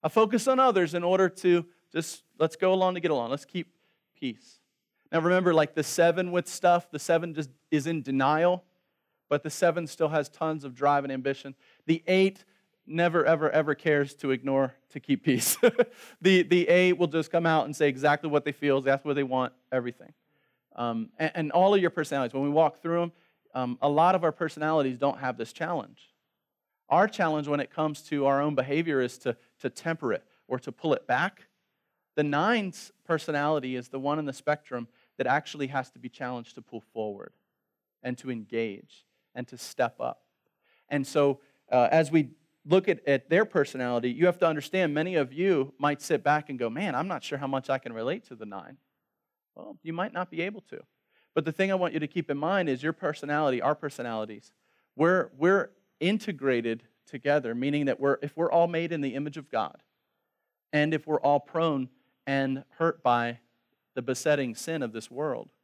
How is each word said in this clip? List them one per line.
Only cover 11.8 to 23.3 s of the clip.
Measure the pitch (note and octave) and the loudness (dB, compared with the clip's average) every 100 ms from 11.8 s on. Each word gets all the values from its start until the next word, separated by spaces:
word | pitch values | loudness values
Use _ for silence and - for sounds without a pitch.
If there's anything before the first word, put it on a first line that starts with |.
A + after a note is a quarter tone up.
| - | -2
The | E3 - | -2 2
eight | F#3+ F#3+ G3 _ _ _ _ - | 2 2 0 _ _ _ _ -10
never, | D#3+ F3 E3+ D3 | 0 0 2 4
ever, | D#3+ D3+ | 4 4
ever | D3+ D3+ C#3+ | 2 0 0
cares | E3 D3 C#3 - | 2 2 0 -4
to | C#3+ | -2
ignore | C3 C3 C3+ C3+ - _ | -2 0 0 0 -4 _
to | C#3+ | -18
keep | - C#3 | -2 0
peace. | - B2+ - - B3 - A#3+ | 2 2 2 4 2 4 -2
<laughs> | - - - | -2 -20 0
The, | F3+ F#3+ | 4 4
the | E3+ F3 F3 | 6 2 4
eight | F3 F3+ | 4 4
will | F3 F3 | 2 0
just | D#3+ D3+ | 0 -2
come | E3+ E3 | 0 2
out | D#3+ B2+ | 2 0
and | C#3+ | 0
say | D3 | 0
exactly | C3 C#3+ D3 D#3 | 2 2 2 2
what | D3 | 0
they | C#3+ | -2
feel, | C3+ D3 C3+ | -4 0 2
that's | C3+ C3+ D3 | 2 0 0
what | C#3+ | -2
they | |
want, | C3+ C3 B2+ _ _ | 0 -2 -2 _ _
everything. | C3 B2 A#2+ - _ _ _ _ _ _ - | -4 -4 -12 -20 _ _ _ _ _ _ -6
Um, | A#2 A2+ A2 _ | -4 -4 -6 _
and, | D#3 - | -6 -4
and | D#3 | -2
all | E3+ F#3+ G3 | 2 4 4
of | |
your | F3 | 2
personalities, | - D3+ C#3 B2 | -2 -4 -2 -2
when | C3+ | -2
we | C#3+ | 0
walk | D3 D#3+ - | 4 2 2
through | E3 E3+ | -4 -2
'em, | E3+ - _ | -2 -6 _